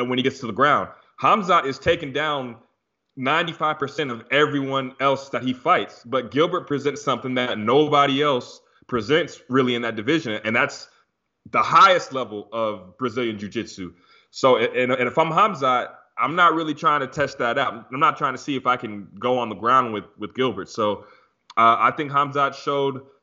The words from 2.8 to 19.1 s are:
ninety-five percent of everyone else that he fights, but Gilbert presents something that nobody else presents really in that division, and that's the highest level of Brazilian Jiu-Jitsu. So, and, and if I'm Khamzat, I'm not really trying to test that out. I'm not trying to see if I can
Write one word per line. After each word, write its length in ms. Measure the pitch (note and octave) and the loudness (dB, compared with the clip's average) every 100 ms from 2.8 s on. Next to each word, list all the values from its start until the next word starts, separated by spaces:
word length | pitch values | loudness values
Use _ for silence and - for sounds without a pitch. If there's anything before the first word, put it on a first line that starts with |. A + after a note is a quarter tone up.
| _ _ _ - | _ _ _ -6
ninety-five 640 | B2+ D#3 E3+ D#3 D#3 D3+ | 0 0 0 -2 -2 -2
percent 320 | C3 - C#3 | -4 -4 -6
of 140 | A2+ - | -8 0
everyone 640 | C#3 D3 C#3 C3+ C3+ B2+ - | 2 2 0 -2 -4 -4 -2
else 280 | C#3 C3+ - | 0 0 -4
that 120 | A#2+ | -6
he 100 | B2+ | -4
fights, 500 | B2+ D#3+ F3 G2+ - A#2 | -2 2 2 0 -10 -6
but 240 | B2+ A2+ | -4 -2
Gilbert 360 | C3 E3+ F3 - | 0 0 0 -4
presents 360 | C#3+ C3+ C3+ | -4 -4 -4
something 320 | - A#2+ C3 | -4 -4 -2
that 240 | B2+ B2 G#2+ | -2 -2 -2
nobody 640 | G#2+ C3+ D3+ D3 C#3+ C3+ | 2 4 4 4 4 2
else 380 | D3 B2 - - _ _ - | 2 0 -4 -16 _ _ -6
presents 560 | B2 G#2+ D#3 D3 - - | -4 2 0 0 -8 -2
really 240 | B2+ B2+ | 0 2
in 80 | A#2+ | 0
that 140 | A#2 A2 | -4 -4
division, 440 | G#2 D#3+ B2 G#2+ | -2 0 -2 -4
and 100 | G#2+ A#2 | -2 0
that's 320 | C#3 - - _ _ _ _ _ - | 0 -4 -20 _ _ _ _ _ -4
the 100 | A#2+ | -2
highest 500 | G#2+ E3 F#3+ F3 - | 4 6 8 6 0
level 360 | C3 A2 G#2 - | -6 -6 -8 -8
of 440 | A#2 A2 G#2+ F#2 - | -4 -4 -4 -12 -8
Brazilian 400 | B2+ A2+ A#2+ G#2 | -6 -4 -4 -6
Jiu-Jitsu. 540 | G2+ A2+ - - F2+ - _ _ _ | -8 -8 -8 -10 -14 -14 _ _ _
So, 260 | - C3+ A#2 | 0 4 4
and, 360 | A#2 A#2+ B2 | 2 0 0
and 160 | B2+ B2 | 0 0
if 100 | D#3+ | 0
I'm 120 | E3 | 0
Khamzat, 580 | E3 G#3+ D#3 C3 B2 G2 - _ - | 2 2 2 0 0 -2 -12 _ -4
I'm 160 | B2+ E3+ | -2 4
not 180 | F3 | 4
really 200 | D#3+ D#3 | 4 -2
trying 260 | D3 D#3+ D3 | -2 0 0
to 60 | C3 | -2
test 320 | D#3 C3+ - | -4 -4 -2
that 200 | B2 A#2+ | -2 0
out. 280 | A#2+ A2+ A2 | -2 -6 -10
I'm 80 | C3 | 0
not 160 | D#3 C#3+ | 0 2
trying 180 | C#3+ | -2
to 40 | B2+ | -4
see 180 | - C3 | -6 -4
if 100 | B2 | 0
I 100 | B2 | -2
can 320 | A2+ G#2 G2 | -4 -12 -14